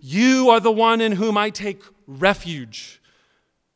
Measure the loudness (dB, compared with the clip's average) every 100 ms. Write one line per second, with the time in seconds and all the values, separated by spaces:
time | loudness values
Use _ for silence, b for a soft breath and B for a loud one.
0 | -6 0 2 4 4 4 4 2 2 2
1 | 0 -2 -2 -2 -2 -6 -10 -12 -18 _
2 | -20 -2 0 0 -6 -12 -12 -18 -20 -20
3 | _ _ _ _ _ _ _